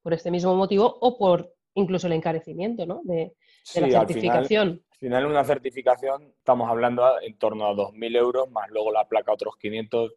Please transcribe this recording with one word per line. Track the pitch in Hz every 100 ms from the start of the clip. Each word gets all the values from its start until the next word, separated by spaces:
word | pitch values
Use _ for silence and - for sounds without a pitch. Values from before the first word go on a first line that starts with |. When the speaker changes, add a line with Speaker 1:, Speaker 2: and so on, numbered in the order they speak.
Speaker 1:
por | 170
este | 165 175
mismo | 175 185
motivo | 185 190 196 240 -
o | 247 240
por | 190 175 - _ _
incluso | 196 185 180 175
el |
encarecimiento, | 160 165 160 160 160 214 233 170
¿no? | 233
de, | 254
de | 165
la | 160 - _ _
Speaker 2:
Sí, | - 175
al | 135
final, | 117 110
Speaker 1:
certificación. | 123 - 123 135 214 196
Speaker 2:
al | 175 _ _
final | 131 123 147
una | 147
certificación, | 135 143 127 127 127 123 135 139 147 _
estamos | - 120 117
hablando | 117 120 123
a, | 127 123
en | 113 107
torno | 110 107 104
a |
dos | 101 98
mil | 107 113
euros, | 120 123 123 131
más | 117 101
luego | 107 107
la | 107 104
placa | 110 104
otros | 104 104 -
quinientos, | 104 110 110 117 113